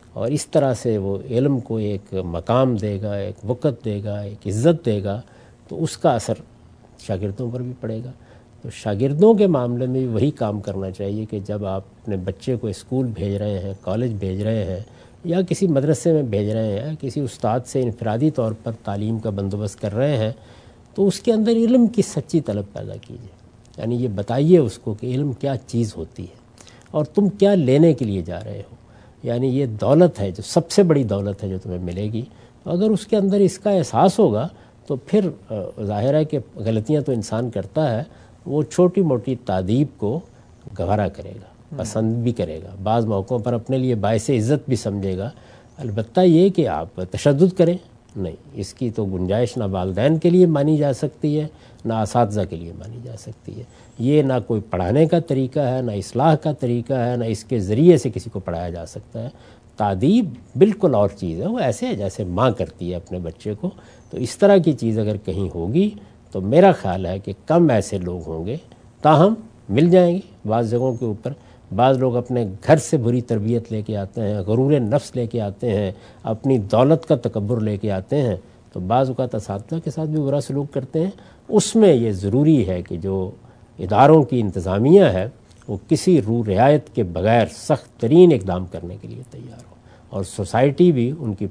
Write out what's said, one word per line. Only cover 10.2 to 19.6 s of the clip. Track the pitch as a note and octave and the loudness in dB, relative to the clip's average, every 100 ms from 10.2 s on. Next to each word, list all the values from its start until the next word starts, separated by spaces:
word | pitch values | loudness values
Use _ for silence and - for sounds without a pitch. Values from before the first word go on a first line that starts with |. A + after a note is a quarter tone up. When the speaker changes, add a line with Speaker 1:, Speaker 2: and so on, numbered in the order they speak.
| C#3+ | 0
Speaker 1:
کام | D3 A2 G#2 | 0 -4 -4
کرنا | G2 G2 F#2+ | -6 -6 -8
چاہیے | F#2 G2 G#2 A2 | -6 -6 -6 -6
کہ | G#2+ | -8
جب | F#2 G#2 G2 | -6 -6 -4
آپ | F#2+ - - | -6 -8 -16
اپنے | - G2 | -8 -6
بچے | F#2 G2 - A#2+ | -6 -8 -6 -4
کو | A2+ | -4
اسکول | F2+ - B2+ B2+ | -8 -6 -4 -4
بھیج | G2+ G2+ G2+ | -4 -4 -4
رہے | G#2 G2 | -4 -4
ہیں، | G2 F#2+ | -8 -10
کالج | - G#2+ B2 | -6 -4 -4
بھیج | G#2 F#2+ F#2 | -4 -6 -4
رہے | G#2+ A2+ F#2 | -2 -2 -4
ہیں | F#2 A2+ - - - | -8 -12 -20 -20 -12
یا | F3 F3 | -4 -2
کسی | F3+ E3 F#3+ | -2 -2 0
مدرسے | C3+ C#3+ D#3 E3+ | 2 0 0 2
میں | D#3 | 0
بھیج | B2+ G2+ G#2 | 0 -2 -2
رہے | A2+ A2 G2+ | -2 -2 -4
ہیں، | C#3+ D#3 | -6 -8
کسی | C3+ D3 | -8 -6
استاد | C3+ - A2 B2 B2 | -6 -4 -2 -2 -2
سے | C3+ | -2
انفرادی | B2 A2 A2+ A2 D#3 | -2 -4 -4 0 0
طور | D3 A2+ G#2+ | 0 -4 -4
پر | - A2 | -8 -8
تعلیم | - G2+ G#2+ A2+ | -8 -6 -4 -4
کا | A2 | -4
بندوبست | G2 G2 G2+ | -4 -4 -4